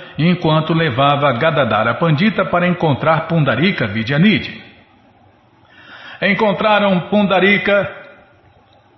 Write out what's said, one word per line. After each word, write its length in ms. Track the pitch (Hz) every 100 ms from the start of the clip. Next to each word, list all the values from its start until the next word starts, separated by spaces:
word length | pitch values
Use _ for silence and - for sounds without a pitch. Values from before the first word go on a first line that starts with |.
| - -
enquanto 560 | 160 175 165 156 156
levava 580 | 165 160 117 139 143 143
Gadadara 600 | 117 160 151 120 107 113
Pandita 500 | 120 165 147 214 -
para 240 | 185 175 180
encontrar 600 | 175 160 131 147 160 -
Pundarika 600 | 170 135 127 180 - 113
Vidyanidhi. 760 | 107 113 143 202 151 - - - - _ _ _ _ _ _ _ _ _ - - - - -
Encontraram 840 | 185 196 214 190 214 208 202 180 -
Pundarika 800 | 202 202 190 190 202 - 202 - - - - - _ _ _ _ _ _